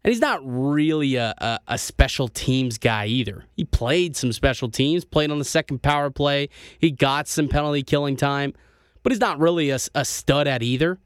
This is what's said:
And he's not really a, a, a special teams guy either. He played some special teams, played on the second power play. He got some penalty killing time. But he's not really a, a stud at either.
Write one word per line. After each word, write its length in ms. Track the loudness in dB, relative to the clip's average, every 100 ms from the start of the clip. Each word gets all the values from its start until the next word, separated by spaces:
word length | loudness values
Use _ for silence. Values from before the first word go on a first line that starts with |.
And 120 | 2
he's 80 | 2
not 180 | 0 0
really 720 | -4 -2 0 2 2 2 0 0
a, 180 | -2 -2
a, 220 | -4 -4 -4
a 100 | -6
special 520 | -6 2 2 2 -4
teams 480 | -2 0 0 0 0
guy 300 | 0 0 -2
either. 360 | -2 -4 -8 -14 -8
He 80 | -4
played 500 | -2 0 0 0 -2
some 160 | -4
special 380 | 0 0 0 -4
teams, 340 | 0 0 0
played 260 | 0 -2 0
on 100 | -2
the 60 | -2
second 360 | -2 -2 -2
power 280 | 0 0 0
play. 380 | 0 0 0 -2 -10 -20 0
He 100 | 0
got 380 | 2 2 2 -2
some 220 | -2 0
penalty 340 | 0 0 -2
killing 320 | 0 0 0 0
time. 380 | 0 0 -4 -8 _ _ _ _
But 80 | -2
he's 80 | 0
not 200 | 0 2
really 320 | 2 2 0
a, 80 | -2 -2
a 120 | -4 -4
stud 420 | -4 0 2 2
at 160 | 0
either. 360 | 0 2 0 0